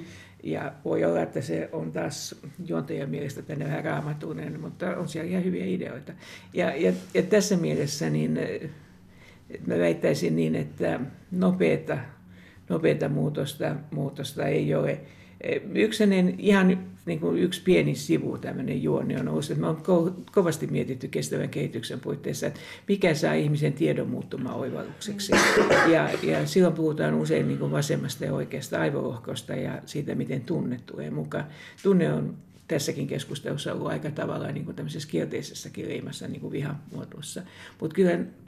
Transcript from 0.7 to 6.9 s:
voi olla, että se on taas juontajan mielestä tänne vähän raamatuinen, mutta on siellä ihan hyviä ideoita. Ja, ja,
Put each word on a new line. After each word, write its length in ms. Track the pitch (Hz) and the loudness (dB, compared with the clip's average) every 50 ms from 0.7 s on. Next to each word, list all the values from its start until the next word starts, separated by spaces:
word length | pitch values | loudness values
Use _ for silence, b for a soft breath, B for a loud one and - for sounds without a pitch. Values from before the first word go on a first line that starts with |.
| 151 - - | -8 -6 -4
voi 200 | 170 165 165 160 | -2 0 2 2
olla, 180 | 165 170 165 | 4 2 2
että 180 | 165 160 160 165 | 0 -2 -2 -4
se 280 | 151 156 165 160 156 - | -4 -2 -2 -4 -4 -4
on 200 | 160 160 160 165 | -6 -6 -6 -4
taas 420 | 151 - 160 156 143 - - - - - - 143 - - 175 | -4 -4 -4 -4 -6 -8 -10 -10 -12 -14 -16 -14 -12 -10 -6
juontajan 440 | 160 170 - 147 143 160 151 143 143 | -4 -4 -4 -2 -4 -4 -4 -4 -4
mielestä 320 | 160 - - - - - | -4 -4 -4 -6 -8 -8
tänne 220 | - - 151 147 151 | -8 -8 -6 -4 -4
vähän 200 | 151 151 156 156 | -2 -2 -2 -2
raamatuinen, 760 | 160 151 147 151 151 151 151 165 165 156 160 165 160 156 160 | -2 -2 -2 -2 -4 -4 -6 -6 -6 -6 -6 -6 -8 -8 -8
mutta 360 | 160 175 - - 175 180 - | -8 -10 -8 -6 -4 -4 -4
on 120 | - 180 - | -4 -4 -4
siellä 220 | - 160 156 175 | -4 -4 -4 -2
ihan 140 | 185 185 175 | 0 0 0
hyviä 220 | 185 180 180 185 | 0 0 0 0
ideoita. 460 | 190 185 180 - - - 123 - - B B B B B B B B | 0 -2 -2 -2 -4 -8 -10 -12 -14 B B B B B B B B
Ja, 240 | - - 175 135 135 | -2 0 0 0 2
ja, 160 | 143 175 185 | 4 4 4